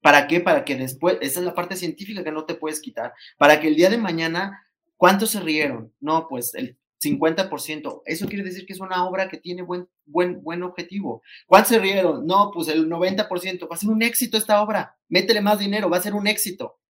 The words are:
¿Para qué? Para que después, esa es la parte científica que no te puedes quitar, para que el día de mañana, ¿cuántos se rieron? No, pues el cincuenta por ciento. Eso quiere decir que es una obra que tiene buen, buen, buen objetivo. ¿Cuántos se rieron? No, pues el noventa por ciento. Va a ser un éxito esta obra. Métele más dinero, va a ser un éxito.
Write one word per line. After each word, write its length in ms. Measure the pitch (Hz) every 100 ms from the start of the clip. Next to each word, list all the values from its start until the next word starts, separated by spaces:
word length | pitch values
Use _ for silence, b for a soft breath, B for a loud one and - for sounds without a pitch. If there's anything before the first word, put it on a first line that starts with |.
¿Para 260 | 147 143 139
qué? 140 | 170
Para 220 | 175 151
que 120 | 139
después, 420 | 131 131 - 170 -
esa 180 | - 180
es 60 |
la 100 | 180
parte 200 | 180 175
científica 480 | 185 175 - 202 202
que 80 | 156
no 140 | 156
te 100 | 156
puedes 260 | 156 156 151
quitar, 320 | - - 120 B B _
para 220 | 143 151
que 80 | 156
el 80 |
día 140 | 151 185
de 80 | 233
mañana, 680 | 202 165 165 170 196 196 _ _ _
¿cuántos 360 | _ 180 196 220
se 80 | 208
rieron? 520 | 160 151 143 120 113 _
No, 280 | 143 160 160
pues 260 | 123 -
el 240 | - - _ _ _
cincuenta 480 | 147 143 160 160 190
por 120 | 147
ciento. 400 | - 151 127 - -
Eso 200 | 165 196
quiere 160 | 202
decir 220 | 196 185
que 80 | -
es 60 | 185
una 280 | 190 185 180
obra 220 | 190 185
que 80 | 160
tiene 240 | 175 180
buen, 260 | 175 180 180 _
buen, 360 | 147 160 180 -
buen 220 | 143 175
objetivo. 580 | 180 180 170 202 156 113 B B
¿Cuántos 240 | _ 190 220
se 100 | 226
rieron? 460 | 190 196 175 135
No, 240 | 151 190 202
pues 160 | 170 151
el 200 | 156 160
noventa 400 | 170 185 196 208
por 100 | 180
ciento. 280 | 185 185 160
Va 80 |
a 40 | 170
ser 100 | 208
un 120 | 220
éxito 340 | 233 - 233
esta 280 | 220 214 208
obra. 340 | 208 202 - _ _
Métele 340 | 175 202 214
más 180 | 202 208
dinero, 320 | 202 208 190
va 60 | 180
a 40 |
ser 140 | 202
un 100 | 208
éxito. 540 | 208 208 190 175 117 _